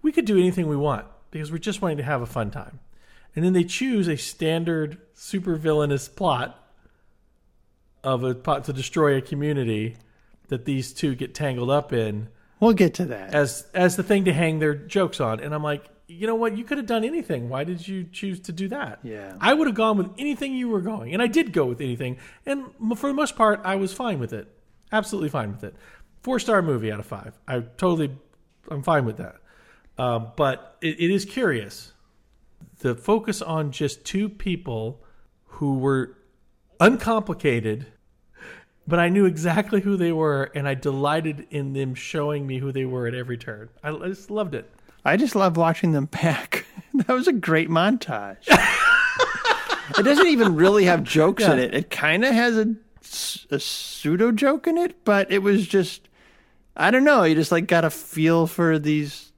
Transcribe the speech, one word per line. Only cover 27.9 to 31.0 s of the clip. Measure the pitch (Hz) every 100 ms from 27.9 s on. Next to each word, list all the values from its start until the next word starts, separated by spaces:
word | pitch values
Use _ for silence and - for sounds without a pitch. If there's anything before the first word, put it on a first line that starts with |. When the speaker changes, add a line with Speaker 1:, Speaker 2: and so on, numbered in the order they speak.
| 165 143 135 _ _ _ _ -
Speaker 1:
I'm | 143
fine | 139 156 117
with | -
that. | - - _ _ _ _ _ -
Um, | 123 117 113 -
but | 139 127 - _
it, | 160 156